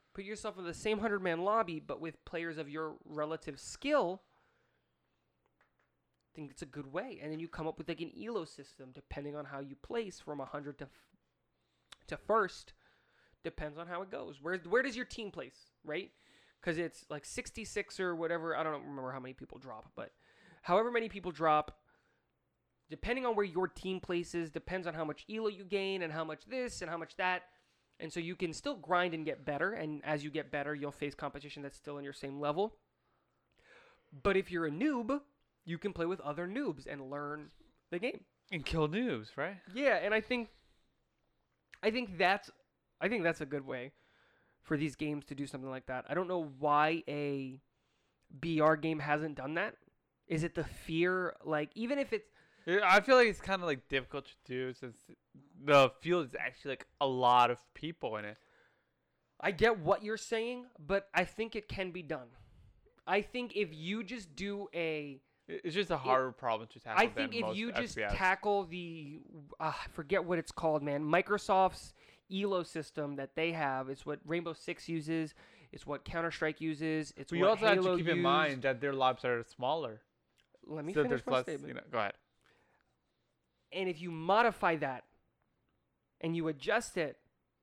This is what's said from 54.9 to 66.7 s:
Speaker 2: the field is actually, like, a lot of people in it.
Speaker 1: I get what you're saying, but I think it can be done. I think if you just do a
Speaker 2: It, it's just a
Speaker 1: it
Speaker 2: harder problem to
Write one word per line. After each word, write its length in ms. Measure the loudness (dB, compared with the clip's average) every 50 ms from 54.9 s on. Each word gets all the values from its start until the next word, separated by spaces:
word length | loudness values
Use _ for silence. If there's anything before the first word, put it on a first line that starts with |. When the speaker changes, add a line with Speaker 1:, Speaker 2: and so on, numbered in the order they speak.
| -14 -16 _ -20 -20 -20 _ _ -20 -20 -20 _ -20 -2 6
Speaker 2:
the 280 | 8 10 10 10 8 4 0
field 260 | 0 2 2 2 2
is 80 | -2 -4
actually, 360 | -6 -6 -6 -6 -8 -8 -6
like, 160 | -6 -6 -8 -12 _ 0
a 80 | 0
lot 420 | 0 4 6 8 8 10 10 8 8
of 100 | 4 0 -6 _ -14
people 440 | -10 -10 -10 -8 -6 -6 -6 -4
in 80 | -6 -6
it. 120 | -8 -12 -14 _ _ _ _ _ _ _ _ _ _ _ _ _ _ _ _ _ _ _ -4
Speaker 1:
I 120 | -2 -2
get 280 | 2 4 4 4 4 4
what 240 | 4 2 2 2 2
you're 140 | -2 -6
saying, 500 | -6 -4 -2 -2 -2 0 -2 -4 -6 -10 -14 -18 -12
but 300 | -2 0 0 0 0 0 0
I 100 | 0 0
think 300 | 0 -2 -4 -4 -4 -4
it 120 | -8 -8
can 240 | -6 -6 -6 -4 -6
be 120 | -6 -8 -8
done. 260 | -6 -8 -8 -8 -12 -20 -20 -20 -20 -20 -20 -20 -20 -20 _ _ _ _ _ _
I 160 | 0 2 2
think 340 | 2 0 -4 -6 -6 -2 -2
if 140 | -2 -2 -2
you 320 | -4 -6 -6 -4 -4 -4 -4
just 320 | -6 -8 -10 -12 -12 -10
do 340 | -6 -6 -4 -4 -6 -6 -6 -4
a 440 | -2 -2 -2 -2 -4 -6 -8 -10 -14 _ _ _ _ _
Speaker 2:
It, 140 | -10 -10 -6 -6
it's 100 | -2 -2
just 160 | -2 0 0
a 60 | -2
Speaker 1:
it 60 | 0
Speaker 2:
harder 300 | 4 4 4 4 4 2
problem 380 | -4 -4 -2 -2 0 -2 -4
to 100 | -8